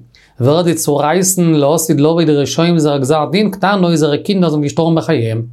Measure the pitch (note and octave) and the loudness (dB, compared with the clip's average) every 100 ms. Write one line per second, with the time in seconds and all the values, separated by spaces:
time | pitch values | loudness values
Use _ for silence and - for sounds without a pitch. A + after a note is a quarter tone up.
0 | - - _ - A#2+ D#3+ E3+ D#3 - C#3+ | -20 -20 _ -2 0 2 0 -2 -2 0
1 | D3 F3+ F#3 F3+ E3+ D3+ C#3 D#3+ D#3+ C#3+ | 0 0 0 0 2 2 2 0 0 0
2 | D3+ E3+ D#3 C#3+ C#3 - E3+ E3+ D3 C#3+ | 2 2 2 0 0 0 0 2 0 0
3 | B2 D#3 C3+ F#3 G#3 - F#3 G3+ F3 D#3+ | 0 0 0 0 -2 -2 -2 0 0 2
4 | D3+ C#3+ F3 G3 E3+ D3+ C#3+ E3+ E3 D#3+ | 0 -2 -2 0 0 0 -2 -2 0 0
5 | E3 C#3+ A2+ A2 A#2 | 0 -2 -2 -4 -8